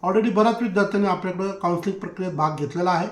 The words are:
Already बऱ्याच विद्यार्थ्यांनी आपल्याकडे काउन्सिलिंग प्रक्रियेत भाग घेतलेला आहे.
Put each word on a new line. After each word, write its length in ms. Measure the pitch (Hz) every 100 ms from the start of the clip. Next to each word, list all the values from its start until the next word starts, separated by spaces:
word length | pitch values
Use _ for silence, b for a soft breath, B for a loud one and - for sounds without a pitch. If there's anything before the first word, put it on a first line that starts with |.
| 180
Already 260 | 196 226
बऱ्याच 300 | 196 220 233
विद्यार्थ्यांनी 480 | 240 185 202 202 202
आपल्याकडे 500 | 180 185 180 190 196
काउन्सिलिंग 380 | 175 170 202 190
प्रक्रियेत 340 | 170 - 185
भाग 220 | 151 156 151
घेतलेला 360 | 139 175 180
आहे. 160 | 175 208